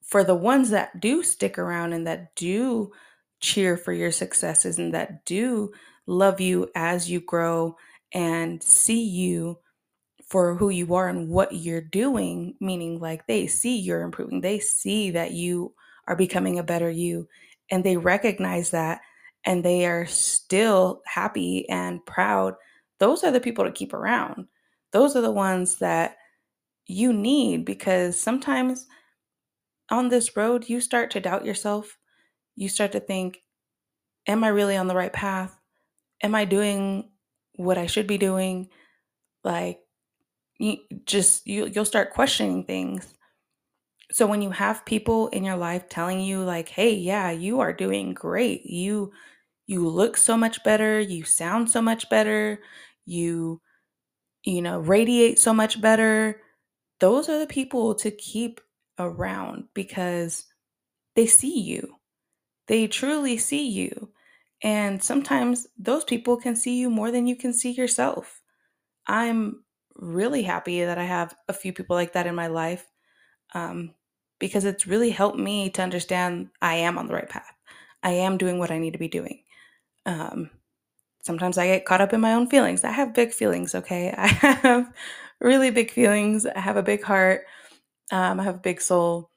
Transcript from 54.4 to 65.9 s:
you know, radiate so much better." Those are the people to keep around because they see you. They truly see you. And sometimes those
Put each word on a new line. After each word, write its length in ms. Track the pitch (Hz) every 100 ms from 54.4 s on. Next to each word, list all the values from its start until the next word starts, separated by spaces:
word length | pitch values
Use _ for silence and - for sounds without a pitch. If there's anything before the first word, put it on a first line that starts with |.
you 180 | - 180
know, 160 | 175 175
radiate 580 | 160 196 226 240 233 226
so 160 | -
much 260 | 220 220 226
better." 640 | 214 220 220 220 220 214 _ _ _ _ _ _
Those 280 | 185 247 302
are 80 | 302
the 80 | 302
people 480 | 277 262 262 226 208
to 140 | 214
keep 500 | 208 - 214 233 233 _ _ _ _
around 680 | 175 170 185 190 - - -
because 720 | - 185 - 180 175 170 - - _ _ _ _ _ _ -
they 100 | 226
see 340 | - 262 320
you. 360 | 185 - - - _ _ _ _ _ _ -
They 180 | 220 220
truly 520 | - 262 302 277 233
see 300 | - 285 285
you. 420 | 196 - - 214 _ _ _ _ _
And 400 | 214 214 202 196
sometimes 640 | - 254 277 277 247 247 - _
those 260 | 202